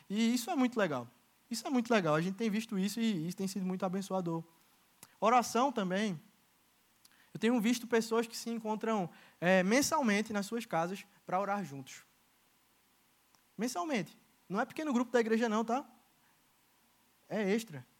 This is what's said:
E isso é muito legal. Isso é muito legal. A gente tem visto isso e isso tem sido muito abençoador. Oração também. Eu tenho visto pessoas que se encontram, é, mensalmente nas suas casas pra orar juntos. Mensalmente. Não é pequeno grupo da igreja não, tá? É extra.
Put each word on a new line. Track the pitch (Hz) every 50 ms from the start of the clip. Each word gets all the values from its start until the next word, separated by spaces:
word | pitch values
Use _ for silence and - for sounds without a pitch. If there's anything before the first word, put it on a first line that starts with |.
| - -
E | 190 214 233 226 240
isso | 240 240 392
é | 359
muito | 277 254 233 240
legal. | 226 202 165 143 127 120 123 - _ _ _ _ _ _ -
Isso | 240 226 -
é | 330
muito | 277 247 226 -
legal. | 240 214 175 156 151
A | 156
gente | 170 190 196
tem | 196 233 220
visto | 196 220 220 - 208 190
isso | 190 208 202 233
e | 226 226 208 160 156 175
isso | 175
tem | - 190
sido | 190 190 202 185
muito | 185 185 180 202
abençoador. | 185 180 196 190 - 190 190 180 170 165 165 160 - _ _ _ _ _ _ _ _ _ _ - - _ _
Oração | 190 220 247 247 226 - - 226 254 285
também. | 240 226 190 180 185 196 220 214 175 147 - - _ _ _ _ _ _ _ _ _ _ _ _ _ _ - - _ _ _ _
Eu | - 160
tenho | 220 226 254 247
visto | 196 233 247 240 -
pessoas | 220 240 226 226 - 226 233 226
que | 226 -
se | - - 226
encontram, | 233 226 220 214 214 208 - 220 220 208 180 160 - - - - _ -
é, | 165 175 190 190
mensalmente | 180 190 220 269 285 - 330 311 277 220 202 202 220 -
nas | 214 202 196
suas | - 233 233 220
casas | - - 160 170 175 196 190 - - _ _ _
pra | - 175 185
orar | 202 196 202 202 190
juntos. | 143 139 139 131 - - - - _ _ _ _ _ _ _ _ _ _ _ _ _ _ _ _ _ _ _ _ _ _ _ _ _ _ _ _ _ _
Mensalmente. | - 214 247 - 359 349 320 277 214 165 - - _ _ _ _ _ _ -
Não | 175 208
é | 254
pequeno | 233 - - 311 302
grupo | 247 240 254 247
da | - 240
igreja | 226 220 226 220 240 233
não, | 208 220 233
tá? | 226 233 269 302 - - _ _ _ _ _ _ _ _ _ _ _ _ _ _ _ _ _ _ _ _ _ _ _ _ _ _
É | - 175 208 214 185
extra. | 202 233 226 - 156 131 123 _ _